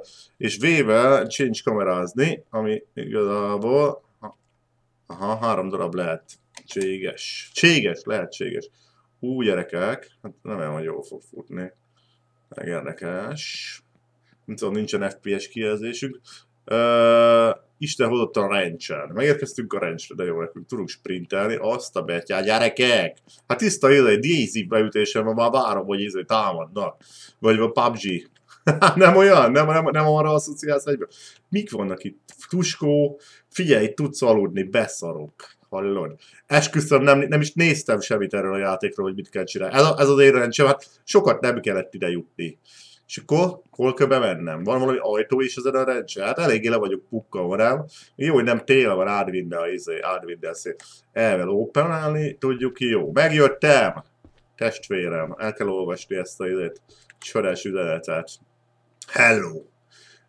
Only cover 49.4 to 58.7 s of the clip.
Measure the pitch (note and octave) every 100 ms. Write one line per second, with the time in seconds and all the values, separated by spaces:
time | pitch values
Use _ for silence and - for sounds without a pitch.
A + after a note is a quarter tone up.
49.4 | E2+ E2+ E2+ F2+ E2+ E2 F#2 F#2 E2+ E2+
50.4 | E2 E2 F2+ E2 - - _ - A2 F#2
51.4 | F2+ G2+ A2 C#3+ E3 D#3+ D3+ D3+ D3+ -
52.4 | C3 B2 B2+ B2+ B2 A2 D2 G#2 D#3+ D3+
53.4 | C3+ - D3+ C3 G2 - - _ _ _
54.4 | _ - F#2+ - - F#2+ F2 E2 D#2+ -
55.4 | A2 - G2+ F#2+ F2+ F2+ - F#2+ F2+ -
56.4 | F#2 F#2 E2+ - _ _ _ _ - A2
57.4 | F#2+ F2+ G#2 F#2 E2+ D#2+ - D#2+ E2+ -
58.4 | _ _ _